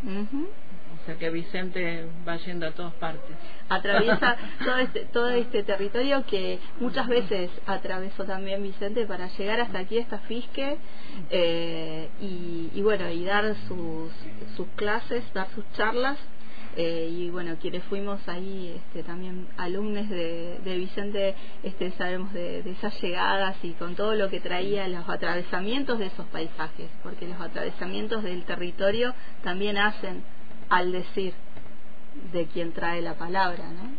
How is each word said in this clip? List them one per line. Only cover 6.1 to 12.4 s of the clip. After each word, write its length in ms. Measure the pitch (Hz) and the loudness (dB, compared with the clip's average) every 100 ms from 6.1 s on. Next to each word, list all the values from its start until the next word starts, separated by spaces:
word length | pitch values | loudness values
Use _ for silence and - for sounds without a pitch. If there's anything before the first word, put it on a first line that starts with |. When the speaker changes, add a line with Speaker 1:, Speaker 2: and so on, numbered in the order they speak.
| 277 - | 2 2
Speaker 1:
que 340 | 202 185 185 - - | 0 0 0 0 0
muchas 280 | 240 269 240 | 0 0 2
veces 440 | 247 190 202 180 - - | 2 2 0 0 0 0
atravesó 560 | 190 185 185 190 - 196 | 0 0 0 0 0 0
también 380 | 190 196 196 | 0 0 0
Vicente 420 | 202 190 202 214 214 | 0 0 0 0 0
para 220 | 180 175 | 0 -2
llegar 300 | - 196 226 | 0 0 0
hasta 200 | 233 190 | 0 0
aquí, 200 | 185 220 | 0 0
hasta 200 | 233 208 | 0 0
Fisque, 580 | - 226 247 - 269 302 - - - 202 160 | 0 0 0 0 0 0 0 0 0 0 0
eh, 800 | 185 170 165 170 165 160 160 156 - | 2 2 2 0 0 -2 -2 0 0
y, 480 | 196 180 | 0 0